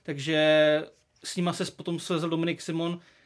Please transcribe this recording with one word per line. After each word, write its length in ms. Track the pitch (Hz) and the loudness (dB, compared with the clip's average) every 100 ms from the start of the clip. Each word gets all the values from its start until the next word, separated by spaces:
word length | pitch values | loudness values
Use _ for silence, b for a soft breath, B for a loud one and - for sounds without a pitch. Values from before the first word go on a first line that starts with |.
Takže 800 | - 143 143 156 156 156 151 151 - _ _ _ | -10 -6 -2 2 6 6 6 4 -2 _ _ _
s 120 | - - | -8 -2
nima 180 | 175 | -2
se 120 | 170 180 | -2 -6
potom 340 | - 180 165 | -8 -8 -6
svezl 300 | - 170 165 | -2 -2 0
Dominik 320 | 165 170 170 | 0 -2 -4
Simon, 380 | - 165 170 175 b b | -6 -4 -4 -6 b b